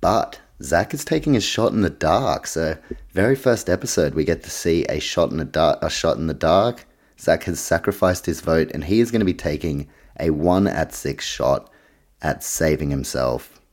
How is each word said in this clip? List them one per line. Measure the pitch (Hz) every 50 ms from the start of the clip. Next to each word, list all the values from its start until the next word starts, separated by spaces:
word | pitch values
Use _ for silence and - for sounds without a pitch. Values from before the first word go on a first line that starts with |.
but | - 87 98 113 - - - - - _ _ - -
Zach | - - 85 98 - -
is | 143 -
taking | - 160 156 151 156 143
a | 117
shot | 101 - - - 110 113 -
in | 110 101
the | 85
dark. | - - - 78 82 107 135 110 73 - -
So, | - - 80 80 80 82 - - - - - - -
very | _ 95 98 117 135
first | 135 - 131 120 107 - -
episode, | 87 92 - - - - 85 73 69
we | 78 78
get | - 82 76 -
to | -
see | - - - 87 82 85 -
a | - - -
shot | - - - - 85 - -
in | 78
the | 78
dar-, | 69 - 78 82 78 76 - -
a | 80
shot | - - - 85 71
in | 60 80 80
the | 73
dark. | 71 78 80 82 95 104 120 120 - - _ _ _ _ _ _ _
Zach | - - 82 82 -
has | - 87 78
sacrificed | - - - 85 - - 98 - - 92 90 - -
his | - 82 76
vote, | - - 80 80 80 76 -
and | 78 73
he | 76 98 110
is | 120 120
gonna | 117 113 107
be | 92 87
taking | - - 85 76 76 - 85 73 71 71 - - _ _ - _ -
a | - 82
one | 78 73 78 87 90 95 101 98
at | - - 80 73 -
six | - - 69 69 69 -
shot | - - - - 64 69 - - - _ _ _ _ _ _ _ _ _ _ -
at | 80 69 - -
saving | - - - 85 78 78 76 76 71
himself. | 71 69 65 - - 65 64 62 62 60 - - _ _ _ _